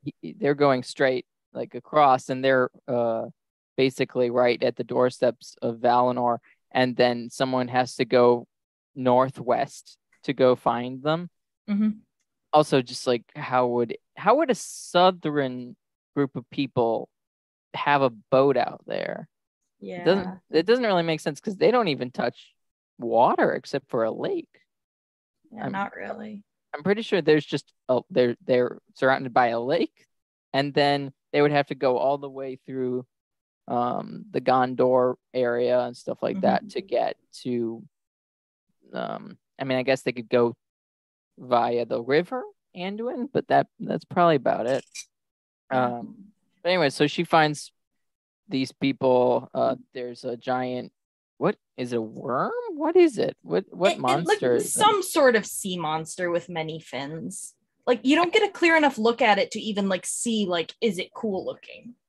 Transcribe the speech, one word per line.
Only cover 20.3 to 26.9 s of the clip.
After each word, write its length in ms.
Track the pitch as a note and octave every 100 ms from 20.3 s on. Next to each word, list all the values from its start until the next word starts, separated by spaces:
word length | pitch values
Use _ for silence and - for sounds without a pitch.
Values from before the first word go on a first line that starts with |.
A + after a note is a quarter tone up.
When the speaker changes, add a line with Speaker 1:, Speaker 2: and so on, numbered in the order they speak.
| F#3 _
Speaker 1:
it 140 | D#3 F3
doesn't 180 | B3
really 180 | A#3 F#3
make 180 | E3 D#3+
sense 200 | - C#3+
'cause 160 | - F#3+
they 120 | D#3+
don't 180 | B3 G3+
even 220 | B2+ B2+
touch 440 | - A#2+ - - _ _ _ _ _
water 540 | A#2 A2+ C#3+ B3+ G#3+
except 380 | - - C#3 _
for 140 | B2+
a 60 | A2+
lake. 380 | - - F#4+ - _ _ _ _ _ _ _ _ _ _
Speaker 2:
Yeah, 140 | A2 C#3
Speaker 1:
I'm 60 |
Speaker 2:
not 220 | G3 G3+
really. 480 | - G2 A3 G#3+ G#3 _ _ _
Speaker 1:
I'm 100 | C#3+
pretty 200 | D#3+